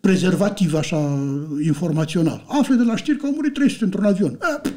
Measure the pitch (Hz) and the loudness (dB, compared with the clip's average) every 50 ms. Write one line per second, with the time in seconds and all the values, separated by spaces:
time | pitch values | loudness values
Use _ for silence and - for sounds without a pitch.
0 | - 190 185 185 180 185 180 147 202 208 202 - 190 156 156 156 147 - 170 151 | 2 2 2 4 2 2 2 2 2 0 0 0 0 0 2 0 -2 -2 -2 -2
1 | 151 143 143 139 139 139 139 143 147 156 143 147 151 160 147 147 180 170 151 156 | 0 0 -2 -2 -4 -4 -6 -8 -8 -6 -6 -2 0 0 0 0 -2 -2 0 0
2 | 160 156 - 185 160 151 117 - - - 240 294 262 - 269 233 247 233 220 - | 0 0 0 0 0 0 0 -4 -6 -2 0 0 2 4 4 4 2 2 0 0
3 | - 302 294 - - 285 285 311 339 302 - - 285 233 - - 226 190 190 202 | 0 -2 -2 0 -2 -4 -2 -2 -2 -2 0 2 0 0 0 0 -2 -2 0 2
4 | 208 208 190 180 208 143 - - - 339 294 - - - - | 2 2 2 2 0 0 -2 -2 -4 -4 -2 -2 -4 -6 -8